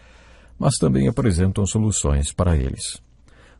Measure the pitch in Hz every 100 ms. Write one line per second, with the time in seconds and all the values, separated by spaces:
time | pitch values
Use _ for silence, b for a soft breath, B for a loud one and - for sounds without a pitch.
0 | b b b b b b - - 139 127
1 | 135 120 123 85 92 95 98 110 107 -
2 | 73 71 73 - 90 78 67 69 - -
3 | _ _ _ b b b